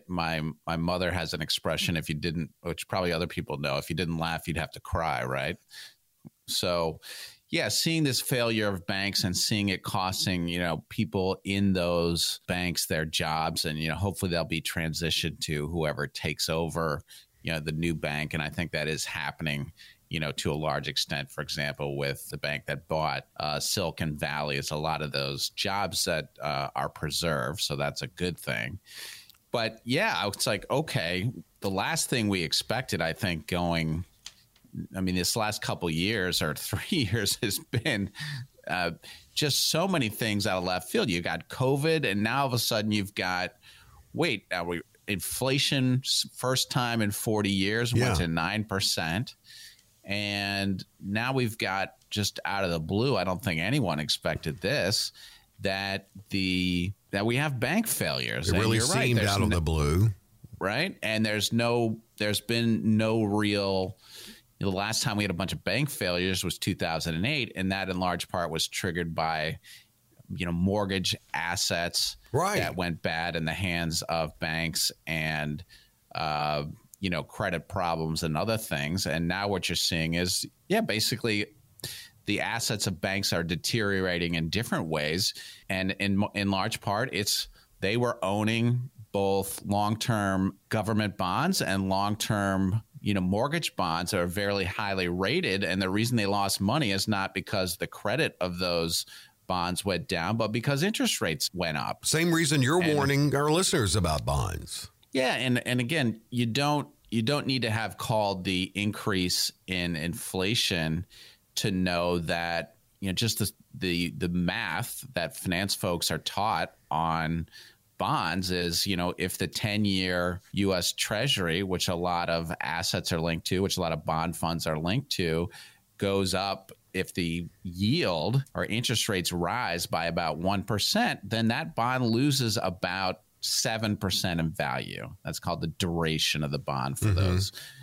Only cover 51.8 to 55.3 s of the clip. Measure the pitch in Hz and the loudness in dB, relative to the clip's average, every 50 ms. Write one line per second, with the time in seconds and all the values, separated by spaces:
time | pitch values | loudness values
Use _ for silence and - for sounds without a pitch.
51.8 | 95 - - _ _ - - 107 101 - - - - - 98 98 98 90 85 82 | -2 -2 -4 _ _ -8 -2 -2 -2 -2 -2 -4 -4 -2 0 0 2 2 2 0
52.8 | 78 80 92 104 120 143 127 95 87 95 92 - - 101 85 80 85 101 131 151 | 0 0 0 2 2 4 2 2 2 0 0 -2 0 0 0 0 2 2 2 2
53.8 | 120 87 78 76 76 65 - - - 85 78 - - 80 71 - - 98 139 143 | 2 2 0 0 0 -2 -2 -2 0 -2 -2 0 -2 -4 -4 -2 0 0 2 2
54.8 | 92 92 107 - - - - - - - | 2 2 2 0 -2 -4 -8 -12 -20 -20